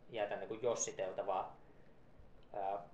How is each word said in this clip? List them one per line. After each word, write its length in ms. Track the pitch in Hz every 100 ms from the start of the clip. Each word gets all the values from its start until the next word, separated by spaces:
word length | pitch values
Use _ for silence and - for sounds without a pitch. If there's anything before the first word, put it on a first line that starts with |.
| -
jätä 260 | 113 104 101
niin 120 | 98
kuin 160 | 110
jossiteltavaa. 960 | 120 110 110 95 95 95 98 - - - - - - - - - - - -
Ää, 260 | 104 95 101 -